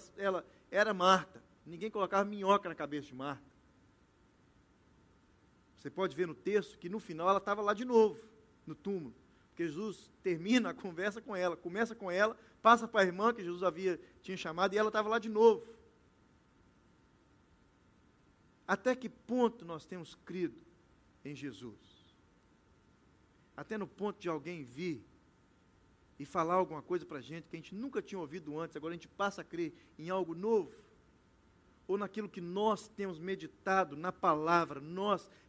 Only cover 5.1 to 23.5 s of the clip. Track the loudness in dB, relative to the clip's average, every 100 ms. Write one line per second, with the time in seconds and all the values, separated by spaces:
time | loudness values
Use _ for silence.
5.1 | _ _ _ _ _ _ _ -12 -4 -4
6.1 | -2 -4 -2 0 0 0 -8 -10 -8 -8
7.1 | -2 2 2 2 -2 0 -2 4 6 6
8.1 | 2 -14 -20 -20 _ -16 -10 -6 -6 -6
9.1 | -14 _ _ _ -6 -6 -4 -6 -8 -16
10.1 | _ -2 -2 2 2 2 -4 -10 -4 -4
11.1 | -4 -8 -2 -2 -2 -6 -2 -2 -4 -4
12.1 | 2 2 0 -14 _ 8 8 6 4 4
13.1 | 4 2 2 -4 0 0 0 -2 -2 -6
14.1 | -18 -10 -8 -6 0 2 4 2 2 0
15.1 | 0 0 6 8 8 0 -20 -20 _ _
16.1 | _ _ _ _ _ _ _ _ _ _
17.1 | _ _ _ _ _ _ _ _ _ _
18.1 | _ _ _ _ _ -4 0 0 -2 -4
19.1 | -14 -4 0 0 0 -12 -14 -12 -14 -14
20.1 | -18 -12 -4 -4 -6 -20 _ _ _ _
21.1 | _ -14 -12 -12 -12 -16 -18 -20 -20 _
22.1 | _ _ _ _ _ _ _ _ _ _
23.1 | _ _ _ _